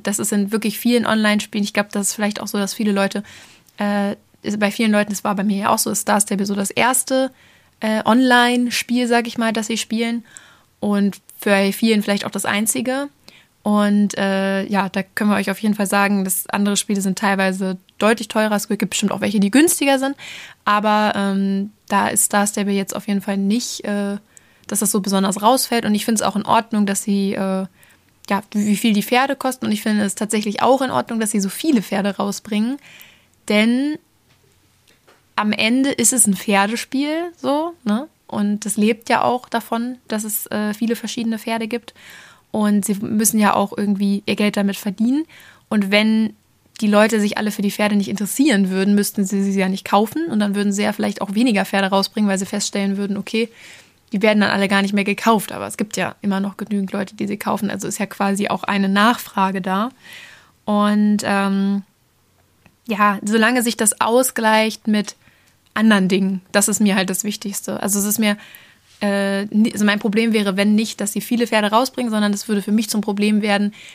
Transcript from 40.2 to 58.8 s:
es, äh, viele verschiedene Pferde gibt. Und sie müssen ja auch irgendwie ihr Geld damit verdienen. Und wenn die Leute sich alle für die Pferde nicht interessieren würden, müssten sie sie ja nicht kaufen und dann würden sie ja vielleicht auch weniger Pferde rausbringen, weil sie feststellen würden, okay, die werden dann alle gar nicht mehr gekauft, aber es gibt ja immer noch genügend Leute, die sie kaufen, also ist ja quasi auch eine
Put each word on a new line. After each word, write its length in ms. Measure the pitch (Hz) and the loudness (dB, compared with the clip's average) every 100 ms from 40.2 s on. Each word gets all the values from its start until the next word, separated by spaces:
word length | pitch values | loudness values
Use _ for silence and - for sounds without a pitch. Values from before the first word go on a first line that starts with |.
es, 220 | 214 - - | -4 -6 -6
äh, 260 | 214 214 | -4 -4
viele 220 | 208 226 233 | -2 -2 -4
verschiedene 420 | 214 - 226 220 | -6 -6 -4 -4
Pferde 280 | - 226 220 | -4 -6 -4
gibt. 280 | 240 - - - - - - _ | -8 -10 -20 -20 -20 -20 -20 _
Und 320 | 220 208 208 | 0 2 2
sie 100 | 196 | 0
müssen 460 | 202 214 214 220 220 | -2 -2 0 2 4
ja 140 | 208 | 4
auch 180 | - 202 - | 4 0 -2
irgendwie 460 | 208 196 202 202 - | -2 0 0 0 -2
ihr 100 | 208 | 0
Geld 200 | 208 208 | 0 0
damit 200 | 196 196 | -2 -2
verdienen. 480 | 208 190 226 277 330 - - - - | -6 -2 0 0 -2 -10 -20 -18 -2
Und 220 | 214 196 | 0 2
wenn 440 | 208 214 220 220 - _ _ _ - | 2 4 2 0 -4 _ _ _ -4
die 60 | 214 | 2
Leute 320 | 208 220 226 | 6 6 4
sich 160 | 202 - | 0 0
alle 120 | 208 | -4
für 120 | 196 | -2
die 80 | 202 | -2
Pferde 260 | - 208 208 | 0 0 0
nicht 120 | 190 | 0
interessieren 600 | 196 202 - 294 196 190 | -4 -4 2 4 4 2
würden, 240 | 190 196 | 2 2
müssten 300 | 202 202 - | 2 2 -2
sie 180 | 190 196 196 | -2 0 0
sie 60 | 196 | 0
ja 100 | 190 | 0
nicht 160 | 190 | -2
kaufen 420 | - 202 220 311 339 | 0 2 2 -2 -2
und 140 | 214 | -2
dann 140 | 202 | 0
würden 180 | 202 208 | 0 0
sie 100 | 196 | 0
ja 100 | 208 | -2
vielleicht 280 | 208 208 196 | -2 -4 -4
auch 140 | 196 | -4
weniger 300 | 202 254 196 | 0 2 2
Pferde 240 | 190 196 190 | 0 0 2
rausbringen, 400 | 196 190 - 208 | 0 0 0 0
weil 100 | 190 | 0
sie 80 | 196 | -2
feststellen 500 | 202 - 202 196 196 | -4 -4 -2 -2 -2
würden, 200 | 202 202 | -4 -4
okay, 320 | 196 220 233 - - - - _ _ | -4 -2 -4 -6 -20 -20 -20 _ _
die 100 | 202 | 0
werden 180 | 214 214 | 2 4
dann 100 | 196 | 2
alle 160 | 196 196 | 2 2
gar 140 | 196 | 2
nicht 120 | 196 | 0
mehr 100 | 202 | 0
gekauft, 480 | 196 202 226 220 - | 0 0 2 2 0
aber 140 | 98 98 | -8 -8
es 100 | - | -6
gibt 200 | 214 - | -6 -4
ja 200 | 165 - | -6 -4
immer 180 | 202 196 | -4 -2
noch 160 | 196 190 | -4 -6
genügend 340 | 208 202 190 | -6 -4 -4
Leute, 220 | 196 196 | -4 -6
die 120 | 208 202 | -6 -6
sie 100 | 208 | -4
kaufen, 340 | - 208 202 | -4 -2 -2
also 160 | 196 - | -4 -6
ist 120 | - | -6
ja 80 | 196 | -6
quasi 420 | - 202 196 208 | -2 -2 0 -2
auch 160 | - | -2
eine 240 | - 196 | -2 -2